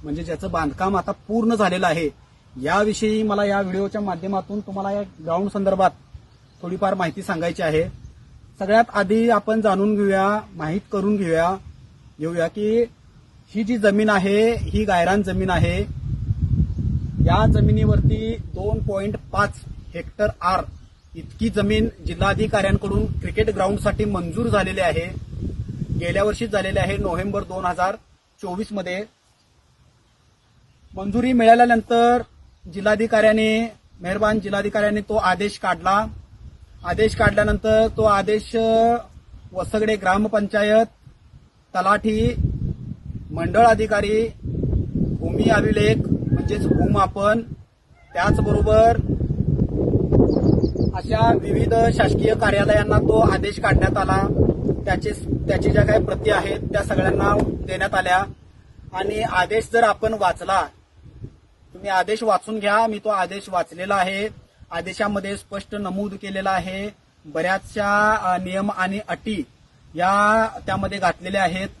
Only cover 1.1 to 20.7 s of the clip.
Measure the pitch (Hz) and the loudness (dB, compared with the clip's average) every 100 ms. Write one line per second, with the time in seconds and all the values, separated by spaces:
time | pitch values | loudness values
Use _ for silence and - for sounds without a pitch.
1.1 | 196 - 226 226 220 196 180 185 160 151 | -10 -4 0 0 2 0 2 0 0 -2
2.1 | - - _ _ 127 139 190 208 202 214 | -6 -20 _ _ -8 -2 2 2 0 0
3.1 | 214 214 202 202 196 196 185 196 208 202 | 0 0 0 0 0 -2 -4 -4 -4 -6
4.1 | 170 190 196 185 208 202 196 196 202 196 | -6 -4 -6 -4 -10 -8 -8 -4 -6 -8
5.1 | - 156 170 202 202 196 185 185 - - | -12 -4 -2 -2 -2 -2 2 2 0 -20
6.1 | - - _ _ - 175 180 196 190 170 | -20 -20 _ _ -14 -10 -2 -2 0 -4
7.1 | 196 190 170 170 165 165 156 180 - - | -6 -6 -4 -4 -2 -2 0 -2 -8 -20
8.1 | - - - - - 196 220 233 208 190 | -20 -20 -20 -20 -10 2 2 4 0 0
9.1 | 220 233 214 208 220 214 190 208 208 202 | 2 4 2 0 0 2 2 2 2 2
10.1 | 190 196 214 208 185 156 190 - 202 196 | 2 2 -2 -6 -10 -6 -6 -4 -4 0
11.1 | 208 175 160 170 196 - - - - - | 0 0 2 0 -2 -10 -20 -20 -20 -20
12.1 | - 156 175 170 208 208 226 233 - - | -10 -6 -2 -4 -2 0 0 0 -6 -20
13.1 | - - - - 208 214 240 202 202 214 | -20 -20 -20 -10 -6 -2 2 2 4 2
14.1 | 202 196 202 226 233 - 208 208 180 170 | 2 2 2 2 0 -2 -2 0 2 2
15.1 | 202 185 185 185 175 170 180 202 - - | 0 0 -2 -2 0 0 0 -4 -8 -6
16.1 | - - - - - - - - - - | -6 -4 -2 0 0 0 -2 -2 -2 -4
17.1 | - 170 185 220 214 208 220 220 208 - | 0 2 4 4 4 4 4 4 4 4
18.1 | 220 220 233 - 180 202 220 220 196 202 | 2 -2 -6 -8 -6 -4 -2 -2 -4 -4
19.1 | - - 196 202 - - - - 170 - | -6 -6 -2 -2 -4 -14 -16 -12 -12 -12
20.1 | - 208 - 175 185 - | -2 -2 0 0 0 -4